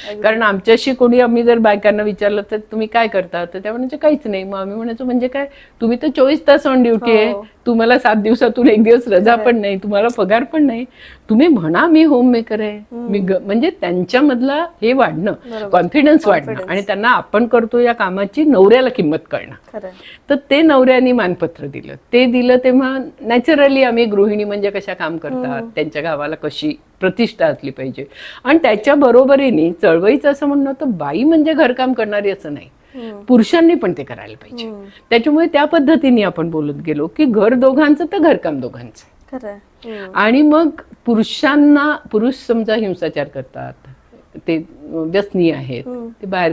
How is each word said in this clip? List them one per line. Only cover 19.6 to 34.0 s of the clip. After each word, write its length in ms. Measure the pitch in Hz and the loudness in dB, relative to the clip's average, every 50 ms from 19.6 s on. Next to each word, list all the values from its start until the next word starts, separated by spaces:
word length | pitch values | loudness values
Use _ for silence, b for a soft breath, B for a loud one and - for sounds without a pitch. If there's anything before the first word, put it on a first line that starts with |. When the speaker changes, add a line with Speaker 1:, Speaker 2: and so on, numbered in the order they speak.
| _ _ - | _ _ -18
Speaker 1:
खरंय. 180 | 214 185 185 - B B B B B _ - | -16 -16 -16 -20 B B B B B _ -2
Speaker 2:
तर 60 | 277 269 - - | -2 -2 0 0
ते 120 | 277 294 | 2 4
नवऱ्याने 500 | 320 320 277 262 254 262 262 254 254 247 | 4 4 4 4 4 4 4 4 4 2
मानपत्र 560 | 247 240 190 180 175 - 165 - - - 143 | 2 0 0 -2 -2 -4 -6 -8 -8 -10 -14
दिलं. 260 | 143 139 127 - 139 139 - _ - 240 | -14 -12 -14 -16 -16 -18 -18 _ 0 2
ते 120 | 247 262 | 2 2
दिलं 300 | 247 247 247 247 247 254 254 262 | 4 2 0 2 2 2 2 2
तेव्हा 340 | 254 247 269 262 262 269 262 - 349 - - 269 | 2 2 2 0 -2 -4 -8 -10 -12 -14 -10 -4
naturally 560 | 220 240 247 240 330 311 285 277 277 269 269 254 | -2 0 0 2 2 2 4 4 4 4 2 0
आम्ही 200 | 240 233 233 233 | 2 2 0 0
गृहिणी 380 | 214 208 196 202 214 208 208 208 | 0 2 2 2 2 0 -2 -4
म्हणजे 260 | 208 202 208 196 202 | -6 -6 -4 -4 -4
कशा 240 | 202 196 196 196 180 | -4 -6 -8 -8 -8
काम 240 | - 170 156 170 | -8 -6 -8 -8
करतात, 280 | 160 - 143 254 254 254 | -8 -8 -8 -8 -8 -6
Speaker 1:
हम्म. 240 | - 139 135 226 226 - | -6 -8 -8 -10 -8 -6
Speaker 2:
त्यांच्या 260 | - - 151 - 151 | -6 -6 -6 -6 -6
गावाला 340 | 156 165 151 143 147 151 160 | -6 -6 -6 -6 -6 -8 -8
कशी 380 | - 160 151 - - 151 151 - - _ _ _ - | -8 -10 -10 -8 -6 -6 -6 -8 -8 _ _ _ -4
प्रतिष्ठा 460 | 190 185 185 - 226 - - - 165 | -4 -4 -2 -2 -4 -4 -2 -2 -2
असली 260 | 156 135 - 143 135 | -2 -2 -4 -10 -14
पाहिजे 340 | - - 131 131 - 131 139 - B B B B B B B | -12 -10 -10 -10 -10 -12 -14 -16 B B B B B B B
आणि 140 | 247 302 | 0 0
त्याच्या 380 | 330 330 233 214 208 - 269 294 | 2 2 2 0 0 0 0 2
बरोबरीने 760 | 285 285 240 233 254 269 269 277 277 277 254 190 156 160 170 | 4 4 4 6 6 6 6 4 2 2 2 0 0 0 -2
चळवळीचं 600 | 170 - 214 175 165 170 185 214 285 277 - 285 | -2 0 2 2 4 4 4 2 2 2 0 -2
असं 140 | 277 277 302 | -2 0 -2
म्हणणं 240 | 285 285 285 277 269 | -2 0 0 -2 -2
होतं, 280 | 269 - 311 262 196 | -4 -6 -6 -6 -4
बाई 260 | 160 147 139 151 202 262 | -4 -6 -4 -2 0 2
म्हणजे 300 | 320 330 311 294 320 311 | 2 2 2 2 2 2
घरकाम 400 | 294 302 240 254 262 254 262 247 | 2 2 0 0 -2 -2 -2 -2
करणारी 360 | 226 220 208 208 208 202 196 | -4 -4 -4 -4 -4 -4 -4
असं 240 | 185 - - 151 147 | -4 -6 -10 -14 -14
नाही, 140 | - - - _ _ B B B | -14 -16 -20 _ _ B B B
Speaker 1:
हम्म. 280 | 254 233 220 208 202 208 | -16 -16 -16 -16 -8 0
Speaker 2:
पुरुषांनी 520 | - 254 226 214 - 349 330 339 330 339 | 2 4 4 4 4 4 4 4 4 4
पण 180 | - 226 180 160 | 2 0 -4 -4
ते 60 | 147 | -6